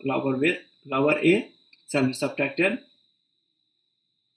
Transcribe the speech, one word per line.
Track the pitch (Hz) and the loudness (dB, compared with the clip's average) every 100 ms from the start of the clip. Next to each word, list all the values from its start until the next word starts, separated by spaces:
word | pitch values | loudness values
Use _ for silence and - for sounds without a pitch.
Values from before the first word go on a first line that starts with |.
| 135 | -4
lower | 135 135 127 | -2 0 0
way, | 156 - - _ 139 | 0 0 -8 _ -6
lower | 135 147 151 | 0 2 2
A | 156 208 - _ _ - - | 2 2 -2 _ _ -20 -6
shall | 143 131 | 0 0
be | |
subtracted | 127 139 - 143 - 190 240 - _ _ _ _ _ _ _ _ _ _ _ _ _ _ | 0 -4 -2 -4 0 0 -2 -8 _ _ _ _ _ _ _ _ _ _ _ _ _ _